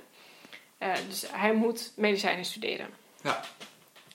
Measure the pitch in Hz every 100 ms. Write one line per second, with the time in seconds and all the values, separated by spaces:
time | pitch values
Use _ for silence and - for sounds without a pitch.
0 | - - - - - - - _ 196 185
1 | 185 190 - 190 208 220 233 226 - -
2 | 214 202 202 175 180 220 - - - -
3 | - - 143 - - - - - - -
4 | -